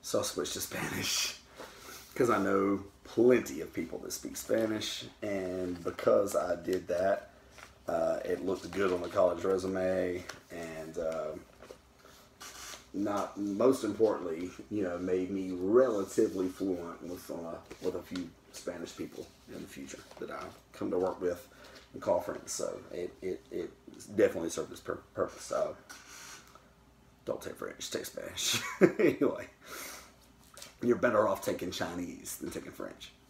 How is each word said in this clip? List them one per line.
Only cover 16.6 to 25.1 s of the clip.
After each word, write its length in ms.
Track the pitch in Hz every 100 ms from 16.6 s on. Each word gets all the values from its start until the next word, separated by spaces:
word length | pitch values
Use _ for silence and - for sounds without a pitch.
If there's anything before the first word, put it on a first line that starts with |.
| 95 87 85 -
with, 280 | 85 90 -
uh, 260 | - 82 82 - -
with 140 | 92 90
a 60 |
few 280 | - 90 87 - -
Spanish 440 | - - 87 85 -
people 300 | - - - - -
in 140 | -
the 60 | -
future 320 | - 69 - - -
that 100 | -
I 140 | 76 90 - _
come 180 | - 101
to 80 | 92
work 220 | 92 -
with 260 | 90 87 - - - - -
and 80 | -
call 180 | - 87
friends. 320 | - - -
So 300 | - - - -
it, 220 | - 90 -
it, 200 | 95 - -
it 220 | 87 82 - - - - 101
definitely 340 | 98 85 82
served 220 | 82 73
its 80 | -
pur-, 180 | - - -